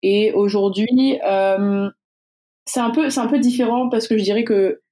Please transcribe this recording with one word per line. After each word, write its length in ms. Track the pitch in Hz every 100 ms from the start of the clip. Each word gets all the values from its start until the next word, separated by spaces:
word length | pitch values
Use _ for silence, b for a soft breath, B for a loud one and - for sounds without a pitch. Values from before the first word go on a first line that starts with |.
Et 280 | 190 202 214
aujourd'hui, 840 | 190 202 202 196 190 220 254 269 269 -
euh, 600 | 196 196 190 202 202 196 - _ _ _ _ _ _ -
c'est 160 | 262
un 100 | 233
peu, 180 | 233 294
c'est 100 | 277
un 80 | 233
peu 120 | 294
différent 500 | 240 247 240 240 254
parce 180 | 233 226
que 100 | 220
je 60 |
dirais 200 | 196 208
que 380 | 226 202 196 - _